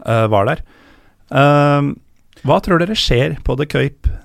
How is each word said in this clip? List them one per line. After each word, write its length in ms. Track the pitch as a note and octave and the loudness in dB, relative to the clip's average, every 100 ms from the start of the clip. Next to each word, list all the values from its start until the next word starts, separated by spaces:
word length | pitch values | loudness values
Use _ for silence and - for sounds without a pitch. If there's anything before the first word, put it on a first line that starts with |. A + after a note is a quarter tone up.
| - | -2
eh, 220 | A2+ A2 | 0 2
var 180 | G#2 G#2+ | 2 0
der. 180 | D#3+ - _ _ _ _ _ _ | -4 -10 _ _ _ _ _ _
Ehm, 600 | C3+ C#3+ D3 C#3+ C#3+ C#3+ - _ _ _ _ | 2 4 4 2 0 -2 -6 _ _ _ _
hva 160 | C3+ F3+ | 0 0
tror 160 | G3 E3+ | 2 0
dere 140 | F3 A3 | 0 -2
skjer 380 | - B2 D3+ D3 - | 0 0 0 -4 -4
på 80 | C3 | -4
The 100 | D3 | -2
Cape 400 | C#3 C#3 - - - | -2 -4 -4 -6 -6